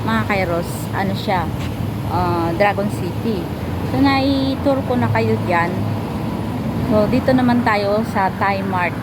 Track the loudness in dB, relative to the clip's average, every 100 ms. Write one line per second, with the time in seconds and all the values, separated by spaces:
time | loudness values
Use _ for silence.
0 | 0 0 2 0 2 0 -2 -6 -4 -2
1 | -2 -2 0 0 0 -2 -4 -4 -4 -4
2 | -2 0 0 0 0 2 2 2 -2 -2
3 | -4 -2 -2 -2 -4 -6 -4 -4 -2 2
4 | 2 4 2 0 0 0 0 0 0 0
5 | 2 2 2 0 0 0 0 -2 -2 -4
6 | -4 -4 -4 -4 -4 -4 -4 -2 2 2
7 | 4 2 4 2 4 4 2 2 2 0
8 | 0 0 0 0 0 0 -2 0 -2 -2